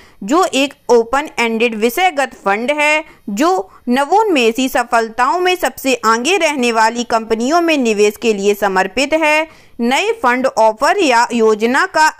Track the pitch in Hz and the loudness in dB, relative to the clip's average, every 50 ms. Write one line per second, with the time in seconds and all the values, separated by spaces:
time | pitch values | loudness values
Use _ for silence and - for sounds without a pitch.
0 | - - - - 196 196 285 359 370 - - 262 277 269 - _ _ - 240 233 | -20 -20 -20 -12 -4 0 0 2 2 0 0 -2 -2 -2 -6 _ _ 2 2 2
1 | 226 233 269 277 302 - - - 233 226 226 220 233 240 220 208 220 240 - 349 | 2 0 -2 -4 -4 -4 -4 -4 -4 -2 0 0 -2 -2 -2 -2 -2 -2 0 0
2 | 370 370 294 277 269 240 - - - 196 196 214 240 254 294 302 294 302 302 311 | 0 0 0 -2 -4 -4 -6 -6 -4 -2 -2 -2 -2 -2 -2 0 0 0 0 -2
3 | 311 - - _ _ - 202 202 302 349 381 370 - - - - - 240 240 269 | -4 -8 -16 _ _ -8 -4 0 0 0 0 0 -4 -8 -14 -10 -6 -2 -2 -2
4 | 285 285 359 415 453 415 330 262 233 220 226 262 254 262 - 269 240 - 247 233 | 0 2 2 2 2 2 2 2 2 2 0 0 -2 -2 -2 -2 -2 0 0 -2
5 | 226 220 220 - 262 285 320 359 359 370 359 349 320 262 - - - 269 247 - | -2 -2 -2 -2 -2 0 0 0 0 0 0 0 -2 -4 -4 -4 -2 -2 -2 0
6 | - 220 226 233 247 320 381 392 339 302 294 269 240 240 226 226 220 226 233 240 | 0 0 0 0 0 0 0 0 0 0 0 0 -2 0 2 2 0 0 0 -4
7 | 233 - 240 226 220 220 226 214 240 262 320 349 339 330 311 277 247 226 208 202 | -4 -2 -2 -2 -2 -2 -4 -2 -2 0 0 0 2 2 0 0 0 0 2 2
8 | 208 208 214 - - 226 214 196 196 202 202 - 208 196 185 185 190 190 190 247 | 2 0 0 0 -2 -2 -2 0 0 0 0 0 -2 -2 0 0 -2 -2 -2 -2
9 | 285 285 311 320 320 302 302 311 320 320 - - - _ - - 233 240 269 311 | -2 0 0 0 0 2 0 0 -2 -4 -10 -20 -20 _ -8 -4 -2 -2 0 0
10 | 381 440 453 453 - 247 247 254 262 262 - 214 220 220 214 - 277 311 392 403 | -2 -2 -4 -2 -2 -2 0 0 -2 -2 0 2 2 2 2 0 0 0 0 2
11 | 349 269 233 233 240 - 247 226 220 220 220 202 220 233 262 302 359 370 - 311 | 2 2 2 2 0 0 0 2 2 2 2 2 0 0 0 0 0 0 0 2
12 | 311 311 - | 2 0 0